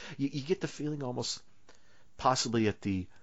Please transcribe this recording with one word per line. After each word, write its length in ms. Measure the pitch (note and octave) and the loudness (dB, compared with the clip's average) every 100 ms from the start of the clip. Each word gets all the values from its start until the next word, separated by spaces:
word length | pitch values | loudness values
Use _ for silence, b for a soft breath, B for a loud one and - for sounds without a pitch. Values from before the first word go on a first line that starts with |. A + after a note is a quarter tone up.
| B D3+ | B -2
you, 120 | C#3 | -2
you 80 | C#3+ | 0
get 180 | C3+ G3 | 0 0
the 80 | E3 | -2
feeling 340 | - D3 D3+ | -4 -4 -4
almost 380 | C3 B2 A#2+ - - - - - - - - - | -4 -2 -2 -4 -8 -18 -18 -18 -18 -18 -16 0
possibly 500 | C3 B2+ B2+ A#2 A2 | 4 4 4 6 6
at 140 | G2 | 4
the 260 | G#2 F#2+ F2+ - | 2 0 0 -8